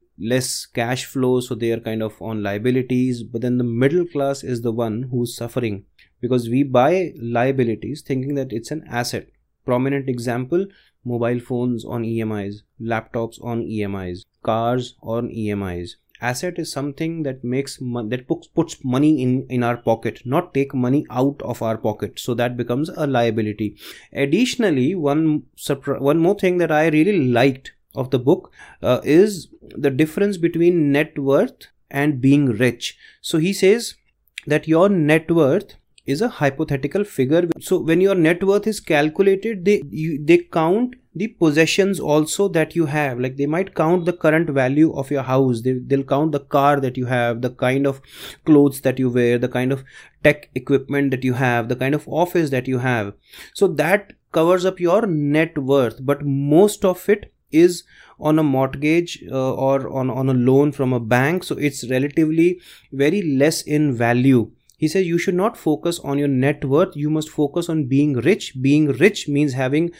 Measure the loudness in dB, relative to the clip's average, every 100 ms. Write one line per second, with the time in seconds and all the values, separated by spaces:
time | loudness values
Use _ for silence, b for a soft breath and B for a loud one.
0 | _ -10 -2 -2 -2 -8 -8 -4 -4 -4
1 | -6 -2 0 0 -2 -4 -2 -2 -4 -4
2 | -4 -8 -8 -6 -4 -2 0 0 0 0
3 | 0 -4 -8 -6 -2 0 0 2 2 2
4 | -2 -2 -4 -4 -6 -6 -4 -4 -4 -4
5 | -4 -4 -4 -6 -8 -4 -4 -6 -12 b
6 | b _ -2 -2 0 -2 2 2 4 2
7 | -2 -6 -4 0 0 0 -2 -2 -8 -10
8 | -6 -4 -4 -6 -6 -8 -8 -12 -8 -6
9 | -4 -6 -10 _ _ _ -2 0 0 -2
10 | -4 -4 -4 -6 -2 -4 -4 b b _
11 | -6 -2 -2 -2 -4 -2 -2 -4 -6 -6
12 | -4 -4 -4 -4 -8 -10 _ -12 -6 -6
13 | -6 -6 -6 -8 -8 -6 -4 -6 -6 -6
14 | -8 -12 -16 _ -4 -2 0 -2 -4 -12
15 | -8 -6 -6 -6 -4 -4 -6 -8 -10 -16
16 | _ _ -8 -6 -6 -8 -8 -8 -8 -6
17 | -6 -6 -6 -6 -6 -4 -6 -8 -8 -6
18 | -6 -6 -6 -8 -4 -4 -4 -6 -4 2
19 | 2 2 0 -2 -2 -2 -2 -2 -2 -2
20 | -4 -8 -4 -4 -2 -2 -2 -2 0 0
21 | -2 -2 -2 -2 -8 -6 -4 -2 -4 -4
22 | -6 -8 -6 -2 -2 -4 -4 -4 -4 -4
23 | 0 2 2 0 -2 -4 -6 B B B
24 | B -4 0 2 0 0 0 2 0 0
25 | 0 2 2 0 -4 -10 -6 -4 -4 -2
26 | 2 2 2 2 0 0 2 2 2 4
27 | 2 2 2 4 2 2 -8 -20 _ -8
28 | -2 0 2 2 0 B B B -2 0
29 | 4 6 4 2 -12 -20 -18 -4 0 0
30 | 0 0 -2 0 -2 2 2 4 4 2
31 | 0 -2 2 2 2 -4 -20 _ -10 -2
32 | -2 2 4 4 4 2 0 0 -8 b
33 | b b -4 -2 0 2 2 2 -2 -14
34 | _ _ _ -12 -2 -2 2 4 4 4
35 | 4 2 2 2 2 2 -4 -16 _ _
36 | -6 -2 -4 -2 -2 -2 -4 -4 -2 -2
37 | -2 -2 2 2 0 -4 -2 0 2 2
38 | 2 4 2 2 2 2 0 -4 0 2
39 | 2 2 2 2 -2 -2 2 0 0 -6
40 | -4 -2 4 4 2 0 2 2 0 -6
41 | _ -8 -6 0 2 4 4 2 0 0
42 | 0 2 2 0 0 0 0 -2 -2 -2
43 | -2 -2 -4 -2 -2 -2 -2 -2 2 2
44 | 0 0 2 2 2 0 2 4 2 0
45 | -4 -4 0 2 2 2 -2 -4 -2 -2
46 | 0 0 0 -2 0 2 4 2 0 -4
47 | -2 0 0 -2 -4 -2 0 2 0 -2
48 | B B B B 4 6 6 4 -2 0
49 | 0 2 2 2 0 -2 -2 -4 B B
50 | B _ 2 2 -4 -10 0 -2 0 -2
51 | 0 -2 -2 0 0 0 -2 -4 -2 -4
52 | -4 -2 0 0 -2 -2 -2 -4 -2 -2
53 | -4 -10 B B B 0 0 2 0 0
54 | -2 -20 _ 0 2 2 0 -2 0 0
55 | 0 0 0 0 0 -2 0 2 2 -2
56 | -4 -2 -2 -2 4 6 4 4 -2 0
57 | 0 -2 -2 _ _ 4 4 2 b b
58 | b -6 0 2 2 2 0 -2 0 0
59 | 0 -6 -8 -4 -2 0 0 0 -2 -4
60 | -4 -2 0 2 4 4 4 0 0 0
61 | 2 2 2 0 -4 -4 -4 -4 -4 -2
62 | 0 2 2 4 2 0 B B B 0
63 | 2 2 0 2 2 0 -2 0 2 2
64 | 2 4 4 4 2 -8 _ _ -2 0
65 | 0 0 0 0 0 -2 -2 -2 -2 -4
66 | -4 -2 0 2 2 0 0 2 2 -2
67 | -2 -2 -2 -2 -2 -2 -2 -2 0 2
68 | 2 2 2 0 -2 -2 2 4 2 4
69 | 2 2 -2 0 0 -2 -2 0 -2